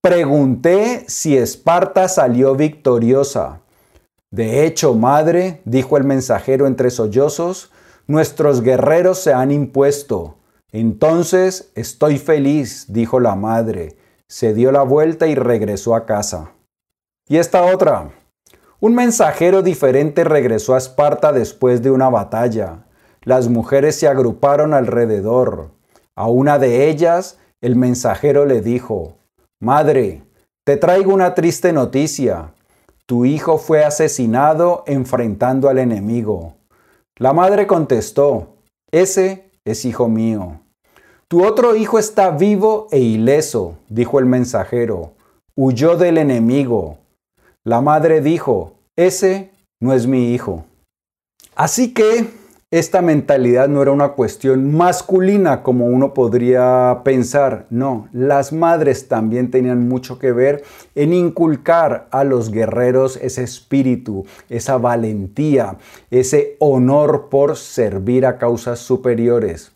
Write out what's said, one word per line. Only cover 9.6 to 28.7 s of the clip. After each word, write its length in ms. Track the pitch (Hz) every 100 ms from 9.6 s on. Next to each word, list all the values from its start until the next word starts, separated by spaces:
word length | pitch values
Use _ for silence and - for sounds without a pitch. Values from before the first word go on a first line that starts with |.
| 135 135 139 143 - 101 80 - _ _ _
"Entonces 1000 | 110 113 107 151 165 170 185 185 185 - -
estoy 420 | 123 - 151 143
feliz", 680 | 151 156 139 151 123 - -
dijo 300 | 104 113 127
la 160 | 120 98
madre. 640 | 104 113 113 95 80 _ _ _ _
Se 280 | - 117 107
dio 160 | 127
la 100 | 139
vuelta 460 | 135 143 160 160 160
y 80 | 143
regresó 580 | 120 117 104 98 -
a 140 | 113 113
casa. 460 | 104 101 85 78 _ _ _ _ _ _ _ _
Y 80 | 156
esta 240 | 170 185
otra. 480 | 180 185 170 113 78 - _ _ _ _ _ _
Un 160 | 220 240
mensajero 680 | 247 226 170 147 170 190
diferente 640 | 185 165 139 127 151 147
regresó 500 | 165 151 123 110 -
a 60 | 131
Esparta 520 | 127 - 147 143 151
después 520 | 135 107 - 127 123
de 80 | 127
una 180 | 131 131
batalla. 800 | 120 98 107 120 110 95 82 _ _ _ _
Las 280 | - 127 127
mujeres 460 | 117 113 139 147 143
se 120 | 151
agruparon 680 | 135 120 - 139 147 151
alrededor. 1000 | 147 120 120 117 107 98 123 120 90 78 _ _ _ _ -
A 120 | 110
una 320 | 123 143 147
de 300 | 131 120 147
ellas, 480 | 151 170 170 185 - _ _
el 140 | 123 123
mensajero 680 | 123 123 127 101 147 143 143
le 160 | 123
dijo: 560 | 104